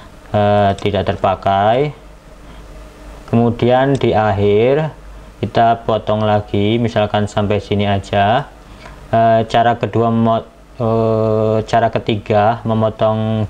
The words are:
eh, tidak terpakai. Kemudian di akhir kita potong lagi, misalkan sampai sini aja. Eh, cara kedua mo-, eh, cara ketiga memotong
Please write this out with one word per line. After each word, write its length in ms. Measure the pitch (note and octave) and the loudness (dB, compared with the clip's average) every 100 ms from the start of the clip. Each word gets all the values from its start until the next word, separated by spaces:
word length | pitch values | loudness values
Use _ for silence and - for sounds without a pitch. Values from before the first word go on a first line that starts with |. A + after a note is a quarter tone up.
| - - - | -20 -20 -4
eh, 400 | G#2+ G#2 G#2 G2+ G2 | 0 2 2 2 0
tidak 280 | G#2 G2 F#2 | -2 -2 -2
terpakai. 880 | F#2 G2+ F#2 G2+ G2 G#2 B2+ D3 - - - - - - - - - - - - - - | -2 -2 0 0 2 2 2 -2 -6 -20 -20 -20 -20 -20 -20 -20 -20 -20 -20 -20 -16 -2
Kemudian 680 | A#2 A#2 A2+ A#2+ B2+ C#3 | 2 2 2 2 2 2
di 160 | C3+ A#2+ | 2 2
akhir 800 | G#2+ G#2+ G2 G2+ G#2 B2 C#3+ D#3 - - - - - | 2 0 2 2 4 4 2 -2 -8 -20 -20 -18 -8
kita 460 | G2+ - A#2 A#2 - | -4 2 2 2 -2
potong 380 | A2 G#2+ G#2+ | -4 -2 -2
lagi, 520 | G#2+ G#2 - G2+ G#2 A#2 | 0 0 0 -2 0 0
misalkan 420 | A2+ G#2+ G#2 G#2+ | 0 0 0 -2
sampai 380 | G2+ A2 G2+ G#2 | -2 -2 -2 -2
sini 260 | - G2+ G2+ | -2 -2 0
aja. 600 | G2 - G2+ G2+ B2+ C#3+ - - - - - - | -2 -2 0 2 0 -2 -16 -20 -20 -20 -16 -2
Eh, 280 | A2+ A2+ A2+ A2+ | 2 4 2 2
cara 280 | G2+ A#2 A#2 | 2 2 0
kedua 300 | A2+ A2+ A#2 | -2 0 0
mo-, 340 | A2+ A2+ A2+ - - - - | 2 0 0 -4 -20 -20 -6
eh, 760 | A2+ A2+ A2+ A2 A2 G#2+ A2 A2 | -2 0 0 0 0 0 0 0
cara 240 | G#2+ A#2 G2 | 0 0 0
ketiga 720 | A#2 - G#2+ - G#2 G#2 A#2 | -2 -4 -4 0 2 2 0
memotong 840 | A2+ A2+ A2 - A2 A2 A2 A2 | -2 -2 -2 0 -2 0 -2 -2